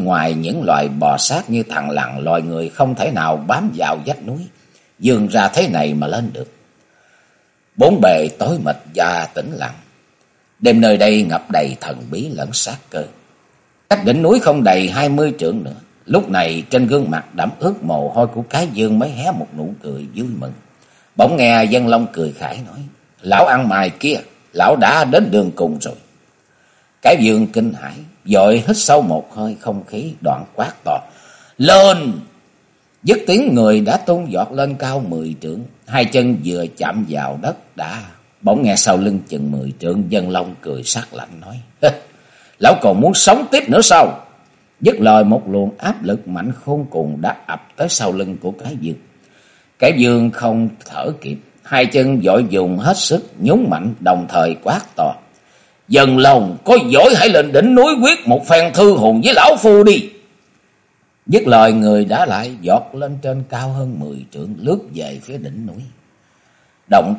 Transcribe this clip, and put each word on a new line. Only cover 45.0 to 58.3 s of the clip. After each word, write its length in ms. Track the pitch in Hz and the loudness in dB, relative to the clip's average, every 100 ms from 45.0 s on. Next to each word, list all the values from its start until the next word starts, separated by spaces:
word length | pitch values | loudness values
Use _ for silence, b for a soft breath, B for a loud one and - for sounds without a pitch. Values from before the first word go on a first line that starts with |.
| 110 110 | 4 6
một 260 | 104 113 98 | 4 2 -2
luồng 280 | 101 101 - | -2 -4 -4
áp 260 | 170 214 | -6 -4
lực 240 | 90 107 90 | -6 -6 -6
mạnh 240 | 90 110 123 - | -8 -8 -8 -6
khôn 200 | 147 139 | -6 -4
cùng 320 | 82 76 76 | -6 -6 -6
đã 140 | 82 - - | -6 -6 -12
ập 200 | 82 - - | -14 -14 -6
tới 140 | 170 | -4
sau 220 | - 101 | -2 -2
lưng 260 | 95 95 92 | -4 -6 -8
của 100 | 90 - | -10 -10
Cái 120 | - - | -12 -10
Dương. 160 | 82 76 _ _ b b b b b _ | -10 -10 _ _ b b b b b _
Cái 140 | 147 156 | 0 2
Dương 340 | 123 120 117 | 2 2 0
không 380 | 110 117 113 113 - - | -2 -2 -2 -4 -6 -14
thở 260 | 73 67 67 | -8 -8 -8
kịp, 160 | 69 71 - _ | -12 -14 -16 _
hai 220 | - 135 127 | -4 0 2
chân 340 | 139 131 131 | 2 2 2
vội 220 | 92 104 113 | 2 2 2
dùng 280 | 95 92 92 | -2 -2 0
hết 200 | 131 196 | 0 0
sức 280 | - 165 - - | -2 -4 -4 -4
nhún 300 | 107 214 214 | 2 2 2
mạnh, 240 | 80 101 - | -2 -4 -2
đồng 260 | 90 90 85 | 0 0 0
thời 260 | 87 82 80 | -2 -2 -2
quát 160 | 98 139 - - | -4 -4 -6 -4
to: 180 | 76 - _ b b b b b - | -4 -6 _ b b b b b 0
"Vân 300 | 135 135 131 | 2 4 6
Long, 400 | 139 131 95 87 | 6 6 2 -4
có 140 | - 240 - | 4 4 6
giỏi 240 | 262 226 233 | 4 6 6
hãy 140 | 226 | 4
lên 220 | 165 147 | 2 4
đỉnh 240 | 139 220 247 | 2 6 6
núi 180 | 285 285 | 6 4
quyết 240 | 262 330 | 2 2
một 200 | - | 0